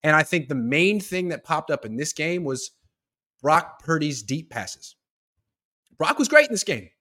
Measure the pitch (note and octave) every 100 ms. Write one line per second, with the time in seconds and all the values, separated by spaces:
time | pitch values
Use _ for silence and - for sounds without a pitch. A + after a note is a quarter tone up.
0 | D#3 D#3 D3+ F3 C3+ C#3 A#2 C#3+ F#3 G#3
1 | F#3 F3+ F3+ D#3 - D#3 D#3+ C#3+ A2+ A2+
2 | D3 - D#3 F3+ D#3 C3 - _ _ _
3 | _ _ _ _ C#3 D#3 - - - D#3+
4 | D3+ C3+ G#2+ C#3 D#3+ A#2 F#2+ - - _
5 | _ _ _ _ _ _ _ _ _ _
6 | E3+ D4+ C4+ D4+ D4+ G#3+ - C3 F2+ _